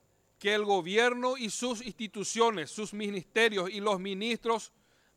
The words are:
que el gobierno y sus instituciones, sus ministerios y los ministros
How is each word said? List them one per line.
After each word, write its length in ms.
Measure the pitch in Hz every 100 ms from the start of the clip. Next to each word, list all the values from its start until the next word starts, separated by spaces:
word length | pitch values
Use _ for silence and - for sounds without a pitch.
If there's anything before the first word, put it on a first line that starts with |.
| _ _ _ _
que 140 | 202
el 120 | 214 208
gobierno 720 | 196 165 208 247 247 254 262
y 120 | 220
sus 320 | - 247 226 247
instituciones, 840 | - 214 208 185 226 233 196 147
sus 240 | - 208
ministerios 760 | 208 208 202 - 226 226 196 175
y 100 | 214
los 220 | 208 190
ministros 720 | 196 190 226 226 226 226 - _ _ _ _